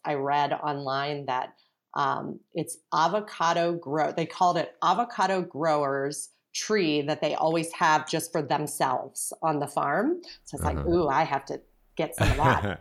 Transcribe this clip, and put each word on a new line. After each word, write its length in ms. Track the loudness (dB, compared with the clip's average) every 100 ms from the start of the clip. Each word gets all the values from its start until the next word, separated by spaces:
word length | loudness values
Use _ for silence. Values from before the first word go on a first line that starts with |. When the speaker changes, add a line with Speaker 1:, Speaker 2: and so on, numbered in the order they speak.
| -4
Speaker 1:
I 80 |
read 400 | -2 2 2 2
online 720 | 0 -2 -4 -2 -2 -2 -4 -4
that, 280 | -4 -4 -10 _ _ _ -2
um, 440 | 0 0 -4 -10 _
it's 240 | -6 -6 -8 -4
avocado 800 | 2 2 2 -4 -2 0 2 2
grow-, 400 | 0 -4 0 0
they 120 | 0 -4
called 320 | 2 2 2
it 160 | -2 -2
avocado 600 | 0 2 0 0 0 2
growers' 880 | -2 -2 2 2 2 0 -2 -4 -12 _ _
tree 480 | -10 0 2 4 2
that 200 | 0 0
they 120 | 0 2
always 360 | 2 2 -2
have 340 | 0 4 4 2
just 200 | -4 -2
for 100 | -4
themselves 880 | 0 -2 -2 0 0 0 -4 -8 -10 -4
on 180 | -2 0
the 80 | -2
farm. 540 | -2 0 2 0 -2 -6 -20
So 120 | -14 -4
it's 80 | -4
like, 120 | -2
Speaker 2:
Uh-huh. 120 | 0
Speaker 1:
"Ooh, 180 | 2 2
I 160 | 2
have 220 | 2 -2 -4
to 160 | -12 _ _ _ -6
get 180 | -6 0
some 140 | 0
of 60 | 4
that." 420 | 4 2 0 -4